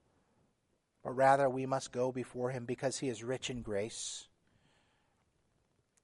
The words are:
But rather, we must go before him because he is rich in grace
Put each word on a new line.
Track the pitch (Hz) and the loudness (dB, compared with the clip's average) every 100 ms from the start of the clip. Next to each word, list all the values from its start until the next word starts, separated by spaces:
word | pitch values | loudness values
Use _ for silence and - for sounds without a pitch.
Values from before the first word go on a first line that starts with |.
| _ _ _ _ _ _ _ _ _ _ | _ _ _ _ _ _ _ _ _ _
But | - | -6
rather, | 127 135 139 139 | 6 8 8 6
we | 131 131 | 2 0
must | 135 - | -2 -2
go | 123 127 | -2 0
before | 127 117 123 123 | -2 -6 -4 -4
him | 131 | -4
because | 120 123 135 - | -4 -2 -2 -2
he | 135 | -4
is | 113 | -4
rich | 117 127 - | -4 -4 -4
in | 123 | -6
grace | 110 101 113 - - - - _ _ _ _ _ _ _ _ _ _ _ _ _ _ _ _ _ | -4 -2 -4 -6 -10 -10 -14 _ _ _ _ _ _ _ _ _ _ _ _ _ _ _ _ _